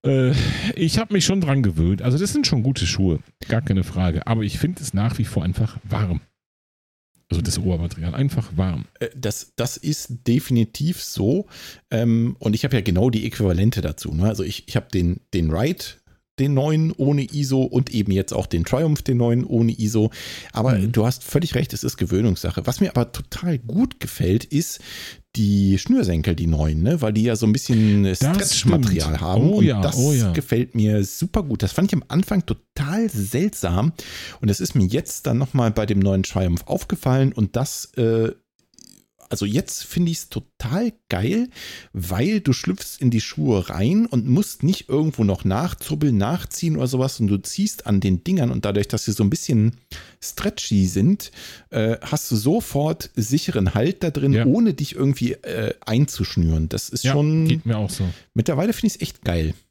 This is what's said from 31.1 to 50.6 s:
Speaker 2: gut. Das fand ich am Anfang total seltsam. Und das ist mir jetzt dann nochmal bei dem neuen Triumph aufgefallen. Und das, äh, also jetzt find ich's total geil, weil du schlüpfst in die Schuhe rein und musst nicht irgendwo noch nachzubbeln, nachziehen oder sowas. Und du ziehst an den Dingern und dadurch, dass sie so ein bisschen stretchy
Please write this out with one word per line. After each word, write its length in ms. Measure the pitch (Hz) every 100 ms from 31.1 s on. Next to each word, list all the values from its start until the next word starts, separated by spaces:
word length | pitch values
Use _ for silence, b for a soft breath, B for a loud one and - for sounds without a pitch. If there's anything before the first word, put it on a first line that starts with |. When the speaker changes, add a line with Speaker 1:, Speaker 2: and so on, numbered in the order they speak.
| - 170 -
Speaker 2:
gut. 180 | 156 113
Das 100 | 101
fand 180 | - 196
ich 40 | 165
am 80 | -
Anfang 360 | 147 196 196 -
total 640 | - _ - 139 196 226
seltsam. 840 | 110 101 123 202 - 90 90 139 - B B B B
Und 80 | 104
das 100 | 101
ist 140 | -
mir 120 | 131 92
jetzt 420 | 127 - - 151
dann 100 | 120
nochmal 320 | 135 135 117
bei 160 | 107 107
dem 140 | 98
neuen 240 | 98 95
Triumph 400 | 95 95 92 85 -
aufgefallen. 680 | - - 285 139 131 135
Und 240 | - 101 117
das, 380 | 131 - - -
äh, 360 | 113 113 113 - _ _ _ _ - 50 _ _ _
also 160 | - 101
jetzt 380 | 107 - - -
find 220 | 170 170
ich's 200 | 165 -
total 640 | - - _ 117 160 233 - _
geil, 400 | 90 110 208 247 B B B B
weil 480 | - 87 92 143 214
du 140 | -
schlüpfst 440 | 123 - 190 - -
in 100 | 131
die 120 | 117
Schuhe 460 | - - 147 104 87
rein 380 | - 107 202 233
und 220 | 123 131
musst 340 | 135 208 -
nicht 280 | 143 196 -
irgendwo 340 | 139 156 -
noch 200 | 107 92
nachzubbeln, 720 | 92 98 175 - - 151 151 110
nachziehen 600 | 101 180 - - 165 151
oder 80 | 127
sowas. 340 | 131 131 -
Und 80 | 107
du 80 | 98
ziehst 500 | - - 208 - -
an 120 | 101
den 240 | 98 90
Dingern 280 | - 185 123
und 120 | 120 101
dadurch, 220 | 101 101
dass 160 | 110 -
sie 60 |
so 120 | 101
ein 80 | 101
bisschen 460 | 165 - 120 110 - _ B B B
stretchy 640 | - - 202 -